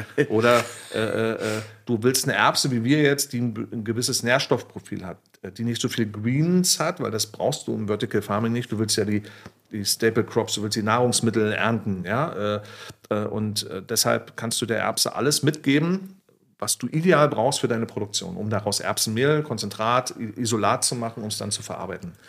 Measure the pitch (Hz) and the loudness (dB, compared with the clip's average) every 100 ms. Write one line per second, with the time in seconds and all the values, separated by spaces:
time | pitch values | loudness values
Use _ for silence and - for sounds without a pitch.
0 | 110 - 147 110 117 120 110 - - - | -4 -2 2 4 4 4 2 -8 -6 -2
1 | 110 107 113 113 110 107 107 - - 113 | 0 0 0 -2 -2 -4 -6 -10 -4 2
2 | 120 - 139 101 117 165 147 120 117 151 | 2 2 2 4 4 4 2 2 4 4
3 | 143 143 - 120 120 110 110 117 107 110 | 4 4 0 -2 -2 -4 -6 -6 -4 -2
4 | 123 123 117 131 - 135 - - - 98 | -2 0 2 2 4 0 -2 -16 -12 -10
5 | 92 85 _ _ 95 90 117 113 120 - | -10 -14 _ _ -14 -6 -4 -2 -2 0
6 | 107 104 110 135 165 180 180 - 160 175 | -2 -2 0 2 4 4 4 2 0 -2
7 | 110 107 - - 113 143 - 113 104 104 | -4 -2 -4 -2 -2 -2 -4 -4 -2 -2
8 | 110 107 98 104 113 117 120 107 107 - | 0 -2 0 0 0 -2 -2 -2 0 0
9 | 104 104 - - - - _ 107 98 - | 2 0 -2 -12 -20 -20 _ -6 -4 2
10 | 113 113 110 - 104 - 104 110 107 117 | 4 4 2 0 0 -2 -2 0 2 4
11 | 123 110 113 110 107 101 104 123 - 95 | 4 4 2 4 2 2 0 0 -2 -4
12 | 87 117 156 95 104 104 104 - - - | -2 -2 -2 -2 -2 -4 -6 -16 -18 -20
13 | - 107 104 107 107 104 - 95 95 113 | -4 -4 -2 -4 -4 -4 -6 -10 -4 0
14 | 120 117 - - 113 - 110 107 98 110 | 2 0 -2 -8 -6 -4 -2 0 0 0
15 | - - 127 147 139 139 - 143 170 190 | -2 0 0 2 0 0 2 2 2 -2
16 | - - _ _ _ _ 104 - 123 156 | -4 -18 _ _ _ _ -4 -4 -2 2
17 | 175 151 147 110 110 - 123 113 113 - | 4 6 6 4 0 0 0 0 -2 -4
18 | 101 - 90 90 104 104 104 95 - 107 | -6 -6 -6 -6 -4 -2 0 -2 -2 -2
19 | - 110 139 151 147 110 104 - 113 127 | -2 2 2 2 0 -6 -6 -2 2 2
20 | 131 - 110 104 117 110 101 127 - 123 | 0 -6 -8 -4 -2 2 2 2 0 -2
21 | 117 120 107 - 104 - - - 92 87 | -6 -6 -8 -6 -6 -6 -8 -10 -8 -10
22 | 87 - | -12 -16